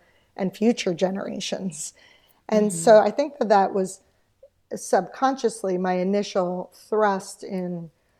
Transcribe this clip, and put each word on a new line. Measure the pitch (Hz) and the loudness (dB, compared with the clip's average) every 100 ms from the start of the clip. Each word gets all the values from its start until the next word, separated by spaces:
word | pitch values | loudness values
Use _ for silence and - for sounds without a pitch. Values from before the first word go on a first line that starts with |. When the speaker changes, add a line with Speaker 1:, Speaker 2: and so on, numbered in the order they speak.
| _ _ _ - | _ _ _ -6
Speaker 1:
and | 190 | -6
future | - 220 233 196 | 0 0 2 -2
generations. | 170 185 196 - - - - 190 156 - - _ _ _ _ - | -2 -2 -2 -6 -8 -8 -6 -8 -8 -14 -16 _ _ _ _ -2
And | 214 208 | 2 2
so | 170 196 214 | 2 8 8
Speaker 2:
Mm-hmm. | |
Speaker 1:
I | 208 | 8
think | 214 294 - | 0 -4 -2
that | 214 | 2
that | 202 190 | 4 4
was | 202 190 - _ _ _ _ _ _ - | 0 -4 -8 _ _ _ _ _ _ -14
subconsciously | - - 208 180 - 269 269 226 - 190 180 | -12 -2 -2 -2 -2 -2 0 -4 -2 -4 -2
my | 185 | -2
initial | 180 185 202 202 202 180 180 - | 0 0 0 0 -2 -2 -4 -10
thrust | - - 214 208 196 190 - | -14 -4 0 2 0 -6 -16
in, | - 190 180 175 165 _ _ | -10 -8 -6 -8 -12 _ _